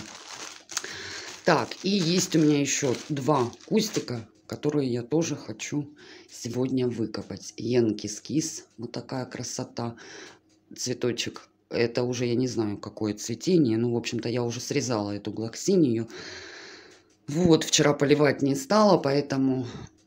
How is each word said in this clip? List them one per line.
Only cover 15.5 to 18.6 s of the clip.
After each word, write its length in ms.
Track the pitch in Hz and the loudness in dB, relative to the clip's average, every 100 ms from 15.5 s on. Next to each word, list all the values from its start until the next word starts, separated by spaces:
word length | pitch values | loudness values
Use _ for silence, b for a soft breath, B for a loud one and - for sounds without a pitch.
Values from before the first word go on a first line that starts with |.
| - - 190 143 113 113 B B B B B B B B B B _ - | -4 2 4 4 2 -4 B B B B B B B B B B _ -6
Вот, 360 | 151 180 160 | 2 6 6
вчера 300 | - - 147 | 6 4 4
поливать 480 | 143 139 147 143 - | 4 4 6 6 4
не 120 | 139 | 0
стала, 440 | 139 | 0